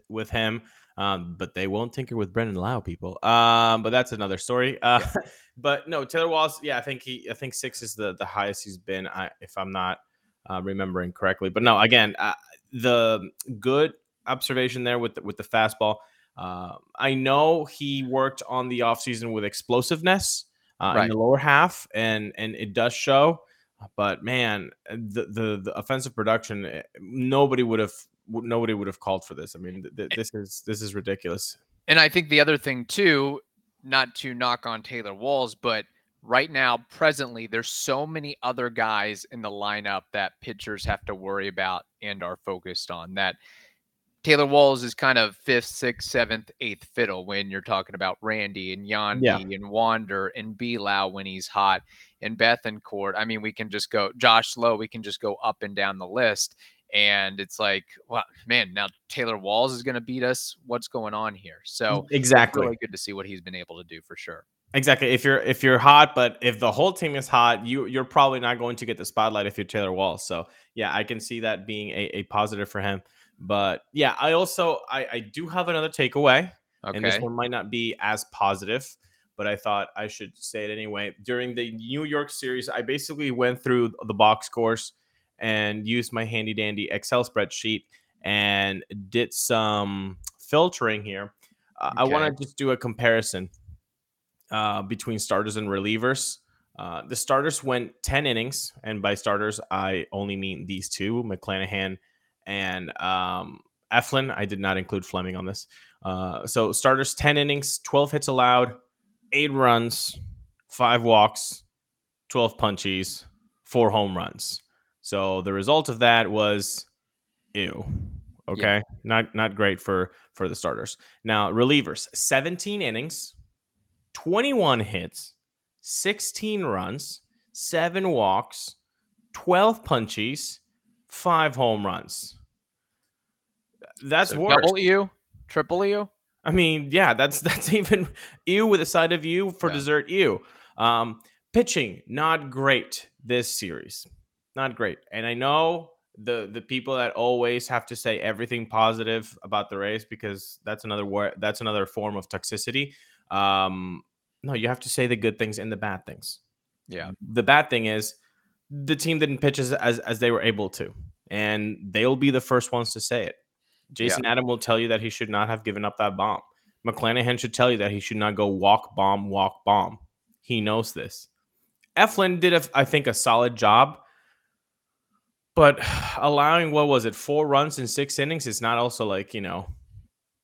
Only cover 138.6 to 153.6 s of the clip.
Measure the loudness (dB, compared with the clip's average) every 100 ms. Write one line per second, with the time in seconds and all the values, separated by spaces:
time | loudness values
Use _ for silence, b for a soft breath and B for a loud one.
138.6 | 6 4 4 2 4 2 0 0 -2 -2
139.6 | -2 -2 2 2 2 2 4 2 b b
140.6 | b 0 2 2 0 -6 b b _ 0
141.6 | 2 0 -2 -6 -10 -2 0 0 -2 0
142.6 | 2 2 0 -14 -16 _ -2 -2 0 -6
143.6 | -8 -10 -12 -16 -18 -20 _ _ _ -6
144.6 | -6 -2 -4 -4 _ -6 -4 -2 2 2
145.6 | 2 0 -8 _ _ -10 -4 -4 -4 -10
146.6 | -6 -6 -2 -2 -2 0 0 2 2 0
147.6 | -2 -4 -4 -6 -4 -2 -2 -4 -4 -6
148.6 | -2 2 4 2 -2 -2 -4 -18 -4 -4
149.6 | -2 -4 -4 -4 -8 -10 -8 -10 -12 -14
150.6 | -10 -10 -6 -4 -2 -2 -2 -2 -4 -2
151.6 | -2 -2 -2 -4 -6 -6 -8 -10 -6 -6
152.6 | -4 -4 -4 b b b _ 0 2 4